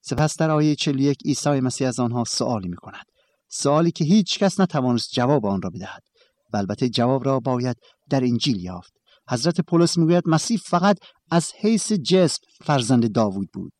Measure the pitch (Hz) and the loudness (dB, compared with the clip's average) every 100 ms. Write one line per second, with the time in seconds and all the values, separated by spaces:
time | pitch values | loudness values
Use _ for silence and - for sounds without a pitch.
0 | - 131 151 - 160 151 151 147 - 139 | -6 0 0 0 0 2 2 0 -2 0
1 | 139 139 - 135 147 139 127 - 131 123 | 0 0 -2 -2 0 0 0 -2 -4 -2
2 | 120 120 113 - 127 113 90 87 - - | -2 -2 -4 -4 -2 -2 -6 -10 -14 -20
3 | - _ _ _ _ - 139 147 170 - | -20 _ _ _ _ -4 0 2 2 0
4 | 151 214 180 - 196 - 185 147 127 120 | 2 4 2 0 0 2 0 2 0 0
5 | - - 123 147 104 98 92 87 92 - | -2 -2 2 2 0 -2 -4 -10 -14 -16
6 | _ _ _ _ _ 107 95 107 127 117 | _ _ _ _ _ -4 -4 -2 -2 0
7 | 120 135 131 135 123 123 127 120 _ _ | 0 0 0 -2 -2 -2 -4 -6 _ _
8 | _ 135 127 117 147 104 90 90 - _ | _ 0 0 0 0 -4 -6 -12 -16 _
9 | _ _ - 123 147 175 - 170 170 170 | _ _ -6 -2 -2 -2 0 2 2 2
10 | 160 175 175 160 - 226 - 175 190 190 | 2 2 2 0 0 -4 -2 0 2 0
11 | - _ _ 165 - - 214 220 - 214 | -4 _ _ 0 0 -4 0 0 0 -4
12 | 123 185 170 - _ _ - 143 117 127 | 2 4 4 0 _ _ -2 0 2 2
13 | 113 104 107 98 95 98 - | 2 2 0 -2 -8 -10 -14